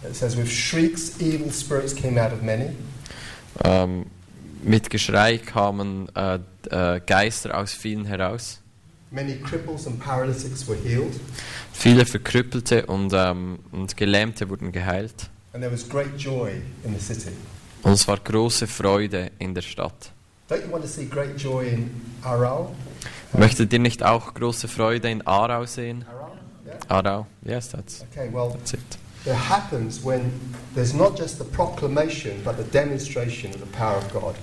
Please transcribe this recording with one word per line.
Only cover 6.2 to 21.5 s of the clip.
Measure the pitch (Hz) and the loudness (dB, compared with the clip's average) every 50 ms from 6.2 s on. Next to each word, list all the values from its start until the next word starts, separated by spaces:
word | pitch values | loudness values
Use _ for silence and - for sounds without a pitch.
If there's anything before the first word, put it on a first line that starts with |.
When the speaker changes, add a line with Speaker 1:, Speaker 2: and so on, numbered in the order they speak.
| 95 95 92 92 92 - - - - - | 0 0 0 -2 -4 -10 -18 -16 -8 -4
Speaker 2:
äh, | - 90 90 87 87 87 | 0 2 2 2 2 0
Geister | 87 - 98 95 104 113 113 - - - - | 2 4 6 6 6 4 0 -4 -6 -4 -2
aus | 98 101 101 | -2 -4 -4
vielen | - - - 110 107 107 104 | -8 -8 -6 -6 -4 -4 -4
heraus. | 104 101 92 95 92 110 117 - - - - _ - _ - _ - - _ - - | -4 -2 0 0 -2 -2 -4 -8 -12 -14 -16 _ -20 _ -20 _ -20 -20 _ -20 -12
Speaker 1:
Many | 127 135 139 139 127 | -8 -6 -6 -6 -6
cripples | - - - 165 165 - 165 156 147 - | -8 -6 -6 -6 -6 -4 -6 -8 -8 -6
and | 139 120 120 | -8 -8 -6
paralytics | - 139 131 127 131 135 123 - - 127 - - - | -4 -2 -2 0 0 0 -2 -4 -4 -8 -8 -8 -4
were | 113 104 90 | -4 -4 -4
healed. | - 120 117 123 - - - - - - - - - - - - - - | 0 0 0 0 0 0 -4 -8 -10 -10 -12 -12 -12 -10 -12 -12 -12 -12
Speaker 2:
Viele | - - - 120 120 123 120 | -8 4 8 10 10 10 8
Verkrüppelte | - - 107 - - - 123 123 123 - 123 120 - 120 113 - | 6 2 -4 -2 2 2 2 2 2 -2 -2 2 4 4 4 4
und, | - 95 98 98 95 98 | 2 0 0 2 4 4
ähm, | 95 92 90 90 90 90 92 90 85 - - | 4 4 4 2 0 -4 -6 -8 -10 -12 -10
und | - 92 95 95 - | -8 -6 -6 -6 -2
Gelähmte | - 104 101 101 101 107 113 110 - 104 95 | 0 2 4 4 4 4 2 -2 -4 -4 -4
wurden | 95 - 92 90 | -4 -6 -6 -4
geheilt. | 87 87 90 92 90 95 107 110 - - - - - - _ - | -4 -2 -2 0 -2 -2 -4 -6 -10 -12 -14 -14 -16 -20 _ -14
Speaker 1:
And | - 123 | -10 -8
there | 127 123 | -6 -4
was | 120 117 - - | -4 -6 -6 -4
great | - 143 139 139 143 139 | -4 -4 -4 -4 -8 -8
joy | 143 139 135 123 117 101 98 - - - - - - | -6 -6 -4 -4 -4 -4 -6 -8 -10 -12 -14 -10 -8
in | 117 104 92 | -6 -6 -6
the | |
city. | - - - - - 87 90 - - - - - - - - - | -6 -6 -8 -8 -8 -10 -12 -12 -14 -16 -18 -18 -18 -20 -20 0
Speaker 2:
Und | - 98 | 4 6
es | 98 95 - - | 6 6 6 2
war | 101 101 | 2 0
große | - - 107 110 113 120 117 - 117 | 0 0 2 2 4 4 2 0 -2
Freude | 107 - - 95 98 101 101 107 101 98 90 90 92 - - | -2 -4 0 4 4 4 4 4 0 -2 -4 -4 -6 -8 -8
in | 95 95 92 | -8 -6 -4
der | 90 | -6
Stadt. | 87 - - - - - - - - - - - _ _ _ _ _ - | -6 -8 -8 -6 -6 -6 -8 -12 -20 -20 -20 -20 _ _ _ _ _ -4
Speaker 1:
Don't | - - - | -4 -4 -4
you | - | -6
want | 165 165 | -6 -6
to | 151 - | -6 -8
see | - 156 135 | -8 -10 -10
great | 123 135 139 143 135 - 139 | -6 -4 -4 -4 -4 -6 -6
joy | 139 135 | -4 -2